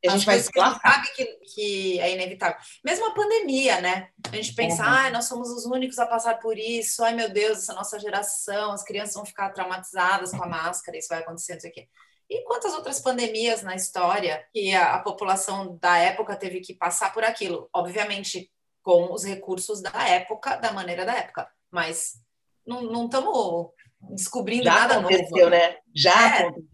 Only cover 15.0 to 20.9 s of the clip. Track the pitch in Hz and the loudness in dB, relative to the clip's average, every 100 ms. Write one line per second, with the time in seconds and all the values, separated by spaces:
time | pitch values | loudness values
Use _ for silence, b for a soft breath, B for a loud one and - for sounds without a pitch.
15 | 208 - 202 190 - 196 185 175 175 175 | -2 -4 -2 0 -2 -6 -8 -2 2 4
16 | 180 220 214 190 196 185 185 185 175 175 | 4 2 -6 -6 -8 -10 -12 -6 -4 -2
17 | 196 226 220 226 190 170 - 180 175 190 | -2 0 -2 -2 -6 -6 -4 -4 -2 -4
18 | 208 202 196 180 185 _ _ _ - 175 | -4 -4 -6 -10 -12 _ _ _ 4 4
19 | 175 - 196 190 190 185 - 208 190 226 | 4 -4 -6 -8 -6 -6 -6 -6 -6 -2
20 | - 180 180 214 269 - 226 196 175 | 2 2 2 -8 -4 -2 -4 -4 -6